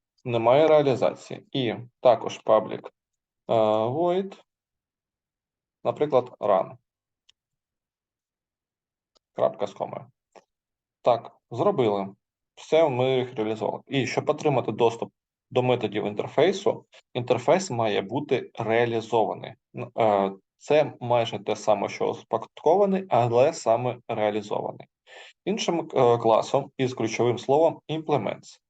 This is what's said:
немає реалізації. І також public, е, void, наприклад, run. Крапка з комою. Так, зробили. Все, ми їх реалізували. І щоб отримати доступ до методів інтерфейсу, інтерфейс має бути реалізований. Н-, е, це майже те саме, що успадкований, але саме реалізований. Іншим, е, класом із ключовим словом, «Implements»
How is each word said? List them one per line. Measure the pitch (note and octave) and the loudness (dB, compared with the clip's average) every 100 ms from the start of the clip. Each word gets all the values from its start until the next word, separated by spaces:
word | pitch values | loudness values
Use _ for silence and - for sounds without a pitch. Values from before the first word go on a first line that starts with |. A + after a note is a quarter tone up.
| _ _ | _ _
немає | B2+ A#2 A2+ C3 D#3 | -6 0 4 4 6
реалізації. | D3+ C#3 A2+ F#2 - - - - | 4 4 2 0 -2 -10 -16 -10
І | C#3+ A#2+ G#2 A#2+ _ | -4 -4 -4 -10 _
також | C3 A2+ - - | 2 4 0 -8
public, | - A2 G#2+ A2 - - _ _ _ _ - | 2 2 2 -6 -14 -20 _ _ _ _ -2
е, | A2+ G#2+ G#2+ | 2 2 2
void, | A2 C#3 F3 F3+ G3 - _ _ _ _ _ _ _ _ _ _ _ _ _ _ | 0 -2 0 -2 -4 -10 _ _ _ _ _ _ _ _ _ _ _ _ _ _
наприклад, | A#2+ A#2+ D3+ C3+ A#2+ - | -6 -2 0 0 0 -4
run. | G#2+ F#2+ - - _ _ _ _ _ _ _ _ _ _ _ _ _ _ _ _ _ _ _ _ _ _ _ _ _ | 0 0 0 -8 _ _ _ _ _ _ _ _ _ _ _ _ _ _ _ _ _ _ _ _ _ _ _ _ _
Крапка | - - - G2 | -2 -2 -2 -8
з | |
комою. | - - - - _ _ - _ _ _ _ _ _ | -8 -10 -10 -16 _ _ -20 _ _ _ _ _ _
Так, | - A#2 - - _ | 0 0 -2 -20 _
зробили. | A#2 F3 G3 A2+ G2+ G2 G2 _ _ _ | -2 0 2 0 0 -4 -12 _ _ _
Все, | - - D#3 D#3+ | -20 0 2 4
ми | B2 C3 C3 | 2 0 0
їх | B2 | -2
реалізували. | A#2+ G#2+ A2+ G#2 - - | -4 -4 -4 -4 -6 -6
І | C#3 A#2 | -4 -2
щоб | - - | -2 -2
отримати | D3+ D3+ B2 A2+ | -2 0 0 -2
доступ | A2 A#2 - - _ _ _ _ | 0 0 0 -6 _ _ _ _
до | B2+ | 0
методів | B2+ A#2+ G#2+ G#2 | 2 0 -2 -4
інтерфейсу, | G2+ G#2 - - D#3+ F#3+ - - - _ _ | -4 -4 -4 2 2 2 -2 -4 -8 _ _
інтерфейс | B2+ A#2+ A#2+ A#2+ E3+ F#3 | -8 -2 -2 2 0 0
має | A#2+ A2+ G2+ | -2 -2 -2
бути | G2+ B2+ - B2 - | -4 -8 -4 -4 -4
реалізований. | - G#2+ A2+ A#2+ A2+ G#2+ A#2 G2+ F#2 - - _ - | -8 -2 0 2 -2 -2 -2 -2 -4 -10 -16 _ -14
Н-, | A#2+ - | -10 -2
е, | A2+ G2+ G2 G2 _ _ | 2 2 0 -4 _ _
це | - D3 C3+ A#2+ | 0 0 0 -4
майже | A#2+ A#2+ A2+ G#2 | -2 0 0 -4
те | G2+ G#2+ | -6 -4
саме, | - G#2 G2 | 0 0 0
що | - G#2 | -4 -4
успадкований, | A2+ - A2+ - - D3+ F#3 G3+ F#3+ F#3+ | -4 -6 -6 -6 -2 2 4 2 0 0
але | A#2+ A#2+ A#2 C#3 | 0 2 4 4
саме | E3 - A#2 B2 A#2 - | 2 0 0 0 -6 -8
реалізований. | A2 G#2+ G#2+ G#2 - - - - _ _ - - _ | -2 0 -2 -4 -6 -6 -10 -18 _ _ -20 -20 _
Іншим, | - A3 - E3+ D#3 | -6 -2 -2 -2 -2
е, | C3 B2 A#2+ | 2 4 4
класом | A#2 A2 - C#3 C#3 - | 4 4 2 -2 -4 -4
із | B2+ | -4
ключовим | B2+ A2+ - A#2 A#2 | -2 -4 0 0 0
словом, | - C#3 D#3+ - - | 0 2 2 0 -6
«Implements» | D#3 D#3+ D3 F#2+ - - - _ | -8 -2 -2 -2 -8 -12 -20 _